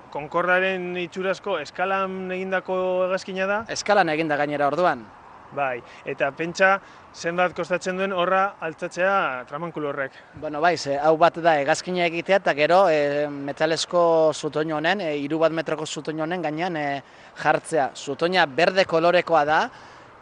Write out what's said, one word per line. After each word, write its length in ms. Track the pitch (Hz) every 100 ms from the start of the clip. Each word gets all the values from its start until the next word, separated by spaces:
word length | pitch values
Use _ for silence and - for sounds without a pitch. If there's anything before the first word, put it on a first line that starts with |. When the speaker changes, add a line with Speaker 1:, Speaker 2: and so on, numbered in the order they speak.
| -
Speaker 1:
Concordaren 840 | 147 147 170 175 180 190 185 180 180
itxurazko 640 | 175 190 185 180 208 175
eskalan 680 | 147 - 185 190 190 190 185
egindako 760 | 185 190 185 185 185 185 185 185
hegazkina 400 | 185 - 190 190
da. 180 | 208 226
Speaker 2:
Eskalan 400 | 147 - 208 170
eginda 280 | 151 165 143
gainera 320 | 147 147 143
orduan. 360 | 147 175 131 104 - - - -
Speaker 1:
Bai, 300 | 139 135 123 - - -
eta 240 | 139 143
pentsa 460 | 135 170 170 190 196 - - -
zenbat 440 | - 170 175 180 180
kostatzen 400 | 170 175 185 185
duen 140 | 196
horra 400 | 185 175 185 196 196
altzatzea 800 | 165 151 175 - 185 196 160 127 123
tramankulu 400 | 147 170 156 147
horrek. 240 | 139 135 - - -
Speaker 2:
Bueno, 220 | 151 151
bai, 160 | 170 160
ze 180 | 139 139
hau 200 | 151 160
bat 220 | 165 165
da 140 | 165 151
hegazkina 460 | 139 156 - 180 175
egitea 300 | 170 160 196
eta 180 | 180
gero, 300 | 147 151 175 196
eh, 380 | 156 143 143 147
metalezko 1040 | 143 139 165 160 156 - 175 170 165 156
zutoin 380 | 147 156 147 156
honen, 280 | 151 160 202
eh, 160 | 170 147
hiru 220 | 143 160
bat 80 | 160
metroko 320 | 160 160 151 151
zutoin 340 | - 147 156
honen 200 | 156 180
gainean, 360 | 156 156 185 160
eh, 260 | 143 139 - - - -
jartzea. 480 | 151 156 - 156 131 -
Zutoina 500 | - 139 170 185 160
berde 380 | 131 175 190
kolorekoa 600 | 180 165 170 175 165 160
da, 260 | 147 160 247 - - - - -